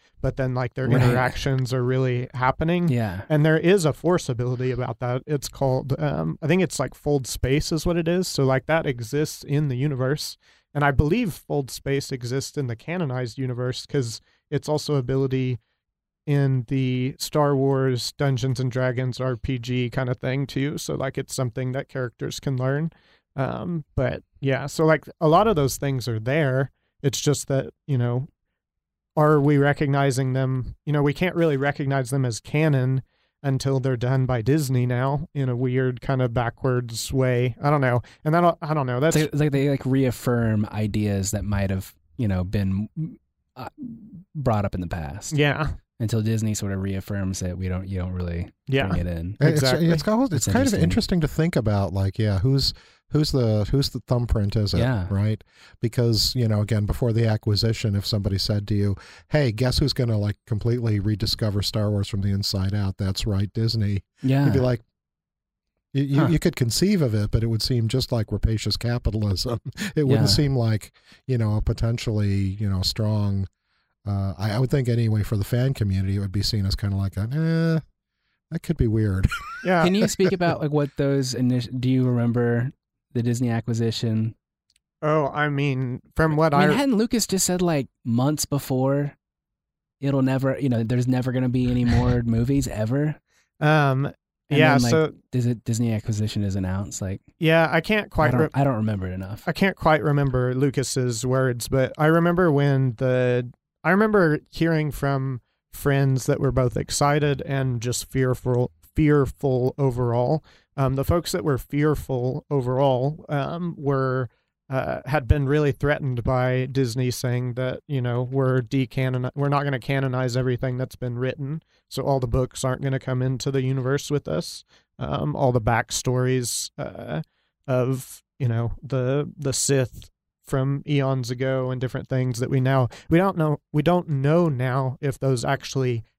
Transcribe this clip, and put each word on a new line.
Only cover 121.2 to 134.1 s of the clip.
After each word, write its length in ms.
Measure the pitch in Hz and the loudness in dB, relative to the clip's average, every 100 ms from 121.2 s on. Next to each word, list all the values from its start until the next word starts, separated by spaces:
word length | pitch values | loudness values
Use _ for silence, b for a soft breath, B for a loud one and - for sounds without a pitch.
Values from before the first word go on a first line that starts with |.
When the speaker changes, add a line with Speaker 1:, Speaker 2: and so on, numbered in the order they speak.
| 127 - 139 160 _ _ _ | -4 -4 -6 -8 _ _ _
Speaker 1:
so 140 | - | -6
all 180 | 139 135 | 0 0
the 60 | 123 | 0
books 360 | 131 127 - | 0 -2 -2
aren't 180 | 135 131 | -4 -2
gonna 160 | 139 135 | -2 -4
come 240 | - 127 | -2 -2
into 300 | 127 127 - | -2 -2 -2
the 100 | 139 | -2
universe 460 | 131 135 127 139 - | 0 -2 0 -2 0
with 200 | 147 - | -4 -2
us." 340 | 156 - - - b b - | -4 -4 -12 -20 b b -10
Um, 380 | 135 - 147 143 | -6 -4 -2 0
all 160 | 135 | 2
the 80 | 123 | 2
backstories, 1080 | 113 117 - - - 127 127 127 120 - - - | 2 0 -2 -4 -2 0 0 0 -2 -6 -8 -10
uh, 440 | - 85 107 156 - _ _ _ - | -12 -10 -8 -8 -8 _ _ _ -4
of, 560 | 127 123 131 - - _ - | 0 0 -2 -6 -18 _ -4
you 80 | 131 | -2
know, 240 | 113 117 - | 0 -2 -6
the, 480 | 127 135 127 139 147 - | -6 -2 0 -2 -4 -6
the 140 | 139 | -4
Sith 560 | 123 - 139 123 - - _ _ _ - | -2 2 2 0 -4 -20 _ _ _ -6
from 380 | 139 135 139 - | -2 0 -2 -2
eons 420 | 147 135 135 120 | 0 2 0 -2
ago 380 | 123 131 131 127 | -4 -2 -2 -2
and 120 | 127 | -4
different 260 | 127 131 - | -4 -6 -4
things 320 | 131 127 117 | -2 -2 -2
that 100 | 127 | 0
we 100 | 135 | 0
now, 260 | 131 135 120 B B | 2 2 2 B B
we 80 | 165 | 2
don't 180 | 196 - | 4 0
know, 220 | 156 147 _ | 0 0 _
we 80 | 151 | 0
don't 260 | 151 180 | 2 2
know 400 | 170 | 0